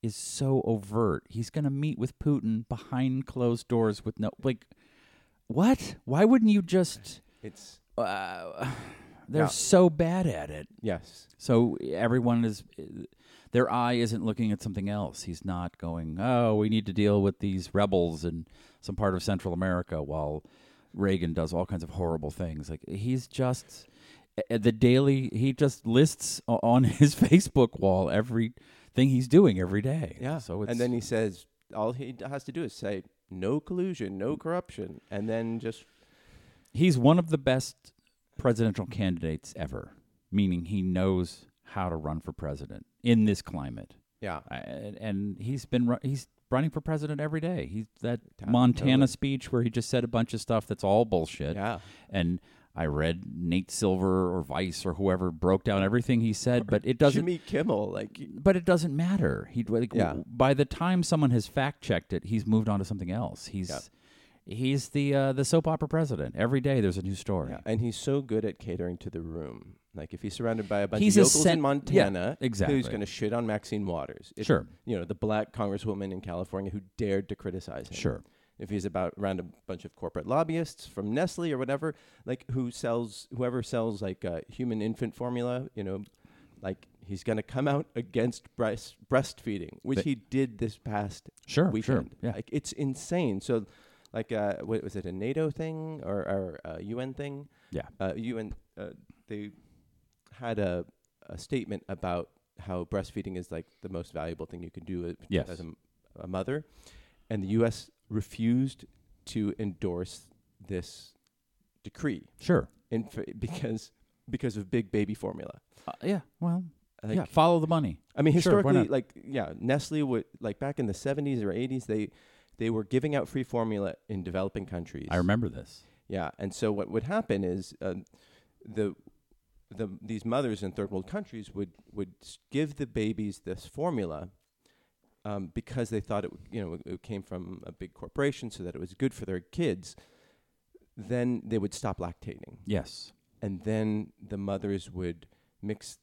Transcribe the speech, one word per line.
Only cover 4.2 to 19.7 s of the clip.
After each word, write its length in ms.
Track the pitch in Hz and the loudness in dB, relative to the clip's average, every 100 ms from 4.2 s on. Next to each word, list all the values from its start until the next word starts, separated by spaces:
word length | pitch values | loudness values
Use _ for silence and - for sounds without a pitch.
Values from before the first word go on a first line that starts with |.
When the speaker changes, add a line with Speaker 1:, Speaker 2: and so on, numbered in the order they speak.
| 110 - | -6 -2
Speaker 1:
like, 240 | 135 123 _ _ _ _ _ _ _ _ _ | -2 -2 _ _ _ _ _ _ _ _ _
what? 480 | 135 202 262 - - - | 2 4 4 0 -12 -2
Why 180 | 139 | 4
wouldn't 260 | 214 254 220 | 8 8 8
you 120 | 208 | 6
just 580 | 170 185 175 - - - _ _ | 4 2 2 -2 -14 -18 _ _
Speaker 2:
It's 380 | 107 - - - _ - | -16 -16 -20 -20 _ -4
Speaker 1:
uh, 680 | 107 98 92 92 87 - 127 120 - - | -4 -4 -6 -10 -12 -8 -6 -8 -12 -18
<sighs> 280 | - - - | -20 -20 -4
they're 140 | 147 | 0
Speaker 2:
Yeah. 40 | 185 | 2
Speaker 1:
so 420 | - - 185 180 | 0 6 8 8
bad 360 | 151 165 180 175 | 6 0 2 0
at 240 | 87 76 | -2 -6
it. 200 | 76 76 - | -10 -12 -8
Speaker 2:
Yes. 460 | 110 90 - - - _ | -4 -4 -8 -20 -20 _
Speaker 1:
So 380 | - 117 120 - | 2 4 4 0
everyone 640 | 64 80 117 123 120 117 113 | -6 0 2 4 4 2 2
is, 180 | 101 - - 78 - - _ _ - - | -2 -12 -16 -14 -14 -14 _ _ -20 0
their 180 | 120 127 | 2 4
eye 240 | 120 120 123 | 4 2 2
isn't 280 | 117 110 | 2 0
looking 280 | 110 107 113 | -2 0 0
at 80 | 101 | 0
something 260 | 110 98 98 | -2 -4 -2
else. 340 | 104 87 - | -2 -4 -6
He's 200 | - 85 | -10 -8
not 340 | 95 90 87 _ | -6 -4 -6 _
going, 400 | 85 82 80 80 | -6 -4 -6 -2
"Oh, 340 | 113 123 117 107 | 0 4 4 4
we 140 | 107 | 4
need 160 | 110 101 | 2 0
to 80 | |
deal 280 | 92 104 101 | 4 6 6
with 180 | 98 90 | 4 2
these 340 | 101 95 87 | -2 -2 -2
rebels 500 | 98 104 95 85 78 | 2 4 4 2 0
in 240 | 85 82 80 - - _ | -4 -4 -10 -18 -20 _
some 160 | - 92 | -10 0
part 180 | 104 | 0
of 80 | 92 | 2
Central 320 | - 95 95 | 0 -2 -2
America," 480 | 87 92 | -2 0